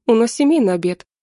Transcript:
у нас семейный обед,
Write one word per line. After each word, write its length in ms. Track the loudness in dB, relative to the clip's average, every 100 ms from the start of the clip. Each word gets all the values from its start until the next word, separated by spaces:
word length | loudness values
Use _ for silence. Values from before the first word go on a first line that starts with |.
| 0
у 80 |
нас 180 | 0 0
семейный 420 | 0 0 2 0
обед, 320 | -2 -4 -8 -12 _